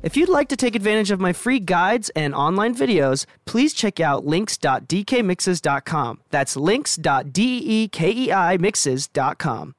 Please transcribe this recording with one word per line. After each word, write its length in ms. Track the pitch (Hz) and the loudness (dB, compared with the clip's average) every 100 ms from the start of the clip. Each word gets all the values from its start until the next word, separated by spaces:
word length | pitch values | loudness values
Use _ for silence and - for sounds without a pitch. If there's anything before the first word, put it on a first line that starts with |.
| 170 | -2
If 100 | 269 | 0
you'd 140 | 359 | 2
like 200 | 330 294 | 2 2
to 60 | 262 | 0
take 200 | 254 220 | 0 0
advantage 340 | 202 214 202 | 0 0 0
of 100 | 196 | 0
my 140 | 185 | 0
free 260 | 175 240 262 | 0 0 0
guides 520 | 185 175 180 240 - - | 2 2 2 2 -2 -2
and 200 | 147 139 | -2 0
online 400 | 147 190 220 247 | 0 2 0 0
videos, 500 | 269 185 139 135 - _ - | 2 4 4 0 -4 _ -4
please 280 | 226 294 | 2 2
check 260 | - 214 - | 2 -4 0
out 240 | 160 135 | 0 0
links 320 | 143 160 214 - | 0 -2 -2 -2
dot 320 | 143 127 - | 0 -2 -2
D 160 | 180 | -4
K 200 | 202 254 | 0 0
mixes 360 | 202 180 - 175 | 2 0 0 0
dot 240 | 151 139 | 0 -2
com. 380 | - 160 120 - _ | -2 -4 -4 -6 _
That's 260 | 147 139 131 | -2 -2 -2
links 400 | 151 240 294 - | 0 0 -2 -2
dot 380 | 160 135 143 | 0 0 0
D 240 | 135 240 254 - | 0 0 0 0
E 220 | 220 220 | 0 0
K 240 | - 170 | 0 0
E 200 | 226 262 | 0 0
I 260 | 190 175 185 | 2 2 2
mixes 500 | 185 - 143 131 135 | 0 0 -2 -2 -4
dot 320 | - 135 - | -2 -2 -2
com. 340 | 156 113 - | -4 -4 -10